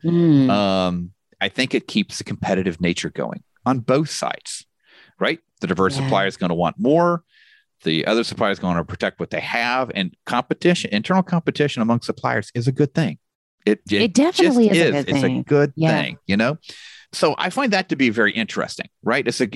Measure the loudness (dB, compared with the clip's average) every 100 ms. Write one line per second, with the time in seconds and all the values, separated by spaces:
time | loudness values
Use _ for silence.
0 | -2 2 6 6 4 2 2 0 0 -2
1 | -6 -14 _ _ -4 -2 -2 -2 -2 -2
2 | -2 -6 -10 -6 -2 0 -2 -2 -2 -2
3 | -6 -6 -8 -10 -18 _ -2 -2 0 0
4 | 0 -6 -6 -8 -12 -16 -18 _ _ _
5 | -20 _ -4 -4 _ _ -4 0 0 0
6 | 0 0 0 -2 -4 0 -2 0 2 4
7 | 2 0 -6 _ _ _ _ _ -2 0
8 | 0 0 -2 -2 -2 0 -2 -2 -4 -4
9 | -6 -4 -8 -6 -4 -4 -2 -2 -2 -4
10 | -6 -8 -4 -4 -4 -2 0 0 -2 -4
11 | 0 0 0 -2 -2 -2 -2 0 0 0
12 | -2 -6 -2 -4 -4 -2 -2 0 0 0
13 | -2 -4 _ _ _ _ -2 -2 0 0
14 | 2 4 2 4 4 6 4 4 4 2
15 | 0 0 0 -2 2 2 2 2 2 2
16 | -2 -6 -2 0 0 -2 -10 -20 -20 -20
17 | -16 0 0 0 -2 -2 0 0 -2 0
18 | 2 4 2 2 -4 -4 -6 -8 -14 _
19 | -2 0 0 -2 -2